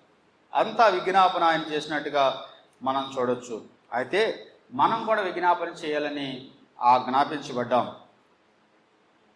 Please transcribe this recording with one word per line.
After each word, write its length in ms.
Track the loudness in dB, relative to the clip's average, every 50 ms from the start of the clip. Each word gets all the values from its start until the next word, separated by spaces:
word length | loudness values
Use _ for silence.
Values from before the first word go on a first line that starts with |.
| _ _ _ _ _ _ _ _ _ _ -2
అంత 280 | 0 0 0 2 4
విజ్ఞాపన 640 | 4 4 4 2 0 2 4 4 4 4 4 2 2
ఆయన 180 | 2 2 2 -2 -4 -6
చేసినట్టుగా 720 | -6 -6 -4 -6 -6 -4 -2 0 2 2 2 0 -2 -8 -16 -20 -20 _ _ _ _ -6
మనం 300 | -4 -2 -2 -4 -4 -4 -2
చూడొచ్చు. 420 | -2 0 -2 -2 -6 -8 -12 -12 -12 -16 -20 _ _ _ -6
అయితే 580 | -6 -4 -2 0 0 0 0 -2 -6 -12 -20 -20 _ _ _ -2
మనం 320 | 0 2 2 2 0 -2
కూడా 160 | 0 0 0
విజ్ఞాపన 460 | 0 -2 -4 0 0 2 2 2 -2 -6
చేయాలని 840 | -8 -8 -6 -4 -2 -2 -2 -2 -4 -6 -6 -8 -8 -10 -12 -16 -20 _ _ _ _ 0
ఆజ్ఞాపించబడ్డాం. 1160 | 4 6 6 6 4 2 2 2 2 2 -2 -6 -8 -6 -6 -6 -2 2 2 2 2 0 -6 -14 -20 -20 _ _ _ _ _ _ _ _ _ _ _ _ _ _ _ _ _ _ _ _ _ _ _ _ _